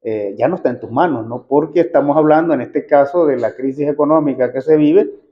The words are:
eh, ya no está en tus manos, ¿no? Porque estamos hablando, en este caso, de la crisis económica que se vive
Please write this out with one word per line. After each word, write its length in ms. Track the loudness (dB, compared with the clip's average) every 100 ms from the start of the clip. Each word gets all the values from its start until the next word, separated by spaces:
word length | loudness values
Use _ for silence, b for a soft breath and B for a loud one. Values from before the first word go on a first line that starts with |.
| -6
eh, 280 | -6 -6 -4
ya 100 | -4
no 100 | -2
está 120 | -4
en 100 | -6
tus 120 | -8
manos, 340 | -2 -2 -2 -6
¿no? 220 | -12 -2
Porque 320 | -2 0 0
estamos 360 | 0 0 0 2
hablando, 380 | 4 4 2
en 80 | -2
este 240 | -2 -6 0
caso, 400 | 2 2 2 0
de 120 | 0
la 180 | -4 -4
crisis 340 | -8 -4 -4
económica 600 | 0 2 2 0 -2 -2
que 100 | -4
se 160 | 0 2
vive 320 | 4 4 2 -6 _